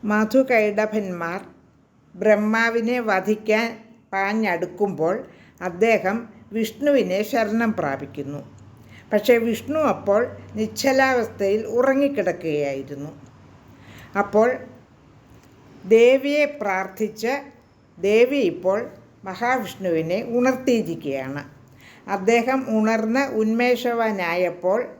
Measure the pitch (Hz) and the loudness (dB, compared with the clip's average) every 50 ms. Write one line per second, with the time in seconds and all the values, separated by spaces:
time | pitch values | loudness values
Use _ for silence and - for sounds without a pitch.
0 | - 208 208 214 220 214 - 262 269 262 254 226 214 208 208 202 214 208 208 220 | -2 0 0 2 0 2 4 2 2 4 4 2 2 2 0 0 -2 0 -2 -4
1 | 208 190 180 175 170 165 175 196 - - - _ _ _ _ _ _ _ _ _ | -4 -4 -6 -6 -6 -6 -8 -8 -10 -14 -20 _ _ _ _ _ _ _ _ _
2 | _ _ _ 175 196 214 214 202 214 214 220 226 226 233 226 233 220 226 247 247 | _ _ _ 0 4 4 4 4 4 0 2 2 2 2 0 0 -2 0 -2 -2
3 | 233 214 196 190 185 208 214 214 - - 214 214 233 233 233 - - - - _ | 0 0 0 0 0 0 -2 -2 0 0 0 0 0 -2 -6 -12 -18 -20 -20 _
4 | _ _ - 190 196 196 208 220 220 202 175 165 180 180 - - 208 196 180 143 | _ _ -4 -4 -2 -2 -2 0 0 0 0 -2 -4 -6 -4 -4 -4 -4 -2 -2
5 | 156 160 190 233 269 - - - - - _ _ 170 185 170 175 208 233 226 196 | -2 -2 -2 -4 -6 -12 -20 -20 -20 -20 _ _ -10 -8 -2 0 2 2 2 2
6 | - 190 202 233 233 - - - - - 202 226 220 220 - - 277 294 285 262 | 0 -2 -4 -4 -8 -12 -20 -20 -20 -10 -4 -4 -4 -4 -6 -2 0 2 4 4
7 | 202 180 180 196 214 214 - 240 220 208 214 226 233 220 214 - 160 143 135 135 | 2 2 -2 -2 -2 -2 0 -2 -2 0 0 -2 0 -2 -2 -2 -2 -4 -4 -4
8 | 143 135 - - 143 139 143 143 113 - - - - - - - - - - - | -8 -12 -10 -12 -10 -10 -10 -12 -14 -16 -20 -20 -20 -20 -20 -20 -20 -20 -20 -20
9 | - - - 208 208 - 240 233 226 233 220 - - - 294 311 311 269 - - | -10 -2 -2 0 4 4 4 4 4 0 -2 -4 -4 -4 -2 0 0 0 0 -2
10 | - 202 202 214 240 240 - - - - - 214 220 214 - - - 269 262 262 | 0 0 2 2 2 -2 -6 -14 -18 -14 -6 -6 -6 -6 -6 -2 0 2 4 4
11 | 269 262 262 247 220 - - - 202 196 202 220 220 - 220 240 254 269 269 269 | 4 4 2 0 0 -2 -4 -2 0 0 0 0 -2 -2 0 2 2 4 4 4
12 | 285 277 277 220 190 180 170 - - 160 151 147 147 139 139 135 139 135 143 139 | 2 2 0 0 -2 -2 -2 -4 -4 -4 -2 -2 -2 -2 -4 -6 -8 -10 -12 -12
13 | 143 151 - - - - - - - - - - - - - - - - - - | -12 -14 -14 -18 -20 -20 -20 -20 -20 -20 -20 -20 -20 -20 -20 -20 -20 -20 -20 -20
14 | - - - 196 202 202 - 214 226 247 254 - - - - - - _ _ _ | -20 -8 -4 -2 -2 0 2 2 2 2 0 -2 -8 -14 -20 -20 -20 _ _ _
15 | _ - - - _ - - - _ - - - - - - - - 185 214 226 | _ -20 -20 -20 _ -20 -20 -20 _ -20 -20 -20 -20 -20 -20 -16 0 4 6 8
16 | 233 247 262 269 262 285 285 294 294 285 294 - 233 208 190 185 190 190 - - | 8 8 6 4 2 0 2 2 2 0 -2 -6 -4 -4 -2 -4 -4 -6 -6 -6
17 | 220 208 214 - - 233 269 285 285 - - - _ _ _ _ _ _ _ - | -6 -6 -6 -6 -4 -4 -4 -4 -6 -12 -20 -20 _ _ _ _ _ _ _ -4
18 | 175 196 208 226 240 254 285 285 254 175 165 - 180 185 190 214 240 - - - | 0 2 4 4 4 4 4 0 0 0 0 -2 -2 -2 -2 -2 -4 -8 -14 -20
19 | - - _ _ - 196 185 - 233 240 254 254 214 185 - - 190 185 165 160 | -20 -20 _ _ -14 -14 -8 -4 -2 0 0 -2 -2 -6 -10 -6 -4 -2 0 0
20 | 160 160 175 208 240 240 233 247 247 262 254 254 - 269 247 233 185 156 165 - | 0 0 -2 -4 -4 -2 -2 0 2 2 0 0 0 0 2 2 0 -2 -6 -8
21 | - 147 135 135 131 131 139 147 - - - - - - - - - - - - | -6 -6 -6 -6 -6 -6 -8 -10 -12 -14 -20 -20 -20 -20 -20 -20 -20 -20 -20 -20
22 | - - 196 196 190 202 233 240 233 247 262 269 262 - 220 220 214 220 226 220 | -8 -6 -6 -2 2 4 4 4 4 2 -2 -2 -2 0 0 2 2 2 2 2
23 | 220 220 226 262 277 - - 214 220 220 220 233 240 247 247 240 247 247 240 233 | 0 0 0 0 0 0 0 0 0 0 2 2 2 2 2 2 0 -2 0 0
24 | 226 220 214 196 180 170 165 180 180 175 175 - - 180 190 233 262 - - - | 0 0 -2 -2 -2 -2 0 0 0 -2 -2 -2 -2 0 0 0 -2 -4 -10 -18